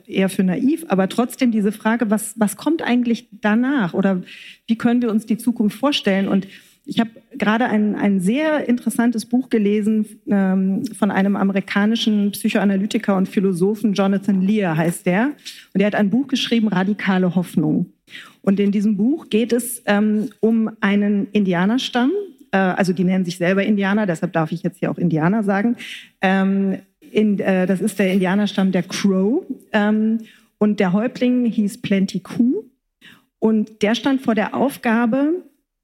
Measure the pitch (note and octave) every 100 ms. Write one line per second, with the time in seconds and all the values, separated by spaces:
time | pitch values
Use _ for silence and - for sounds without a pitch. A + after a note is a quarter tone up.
0 | - - F#3+ F#3+ F#3 F3 C4+ D#4+ - F#3
1 | F#3+ - B3 - B3 A3 G3+ G#3+ A3 A#3
2 | A3 G#3+ - - G#3 - D4+ D#4+ - B3
3 | A#3+ A3+ - - G#3 A3 B3+ C#4+ F3 F#3+
4 | G3 F#3 - - - - - A3+ A#3+ A#3+
5 | A#3+ G#3+ - G#3+ - A#3 G#3 - C#4 C#4+
6 | G3+ F#3+ G3 G3 - - - _ - -
7 | A3+ - - C4 G#3+ A3 B3 G#3+ G#3 F#3+
8 | G3+ F#3+ F3+ B3+ D#4 D4+ - A#3+ A#3 -
9 | A#3 A3+ - B3 C4 A3+ G3+ G#3+ G#3 A3
10 | G#3+ - - G3+ F#3+ F#3+ F#3+ F#3+ C4+ -
11 | G3+ - G3 G3+ G3 G3 F#3+ G3+ G#3 A3+
12 | A3+ G#3 G3+ G3+ A3 G3+ G3+ G3 G#3+ A#3
13 | - F#3+ F#3+ - G3 F3 F#3+ G#3+ A3 F#3+
14 | G3 G3 G3 G3 F#3+ G#3+ F#3 D#3+ E3 E3+
15 | F3+ F3+ C4+ D4 - - - F#3+ G#3 E3+
16 | G3+ A3+ C#4 B3+ - A#3 G#3+ F3+ F#3+ G#3
17 | - F#3 F3+ F3+ F3 - D3+ F3 F3 -
18 | _ - - - - G3 G3+ G#3 G#3 G3
19 | A3+ D#4+ - G#3 A#3 A#3+ A#3+ - - G#3
20 | G#3+ G#3+ G3+ - A3 A3+ A3 - G3 G3+
21 | G3+ G3+ G3 G#3+ F#3+ E3+ F#3+ B3+ - B3
22 | B3+ G4 G4 - - G3 F#3+ - F#3 F#3
23 | F3+ F#3+ F3 F3 F3 G3 G3 G#3 G3 G#3
24 | G#3 D#3+ F3+ E3 D#3 E3+ F3 - D3+ D3+
25 | F3 D#3 E3 A3+ G3 G3 A#3 A#3+ - -
26 | - _ F#3+ F#3+ F#3+ G3 G3 F#3+ - _
27 | - - G#3+ G3+ - F#3+ F#3 F#3 G#3+ -
28 | F#3+ F#3+ F3+ G3+ G3+ - F#3+ F#3 F3 -
29 | G3 F#3+ G3 D4+ - - - G#3+ G#3 G#3+
30 | A3 A3+ - - _ _ G#3 G#3 F#3+ G3
31 | B3 - B3 B3 A#3 A3 G3+ - - G3
32 | G3 F3 - - A#3 F#4+ - _ _ _
33 | - - _ _ A3 A3 G#3+ - G#3 A#3
34 | C#4+ C4+ B3+ A3 G3 - C4 - A#3+ A3+
35 | A#3+ C4 D4 F4+ - _ _ _